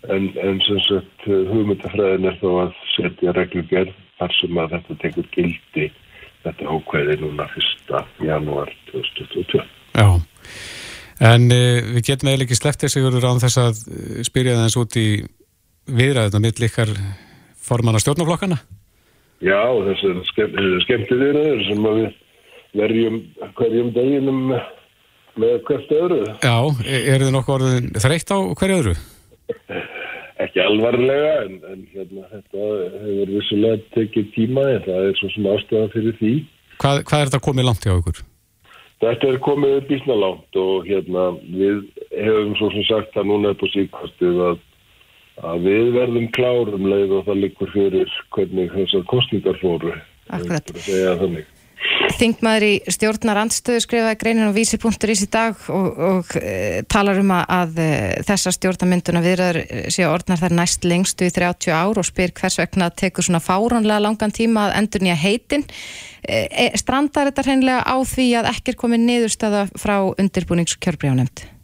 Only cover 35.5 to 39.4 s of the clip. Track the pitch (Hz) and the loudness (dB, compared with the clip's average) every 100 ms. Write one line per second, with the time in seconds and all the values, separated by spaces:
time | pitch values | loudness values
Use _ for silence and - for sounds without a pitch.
35.5 | 107 - 110 110 113 110 110 107 139 151 | 0 0 0 0 0 -2 0 0 0 -2
36.5 | _ _ - 139 143 - 151 139 131 - | _ _ -2 0 0 0 0 2 0 0
37.5 | 131 127 107 107 90 85 - - _ _ | 2 2 2 2 0 0 -6 -12 _ _
38.5 | _ _ - - _ 113 123 139 127 | _ _ -20 -20 _ 0 2 2 2